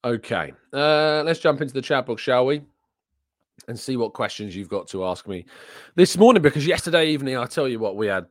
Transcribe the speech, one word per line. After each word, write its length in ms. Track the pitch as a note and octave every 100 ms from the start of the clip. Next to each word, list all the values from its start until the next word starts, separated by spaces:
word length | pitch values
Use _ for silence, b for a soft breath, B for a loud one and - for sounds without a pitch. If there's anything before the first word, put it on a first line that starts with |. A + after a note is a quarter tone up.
| B2
Okay, 480 | A#2+ - G2 D2+ - _
uh, 520 | C#3 D3+ D3+ D#3 D3+ D3+
let's 140 | E3
jump 220 | E3 C#3+
into 120 | D3
the 80 | C3+
chat 240 | B2 C#3 B2+
box, 160 | A2+
shall 240 | - B2+ B2+
we? 160 | D3 C#3+ _ _ _ _ _ _ _ _ _ -
And 120 | A#2+
see 180 | - B2+
what 160 | A2+
questions 420 | - G#2+ - G#2 F#2
you've 140 | F#2+
got 180 | G2 -
to 140 | F#2+
ask 240 | F#2 F2 -
me 180 | F#2 - B B B B -
this 200 | F#3 E3+
morning, 280 | A3+ A3
because 240 | D3 D3+ D3
yesterday 400 | E3 F3 E3 D#3+
evening, 300 | D3 C3+ C3
I 80 | A#2+
tell 200 | - C3+
you 120 | A2+
what, 160 | G#2+ G2
we 100 | G#2+
had 220 | F#2+ F2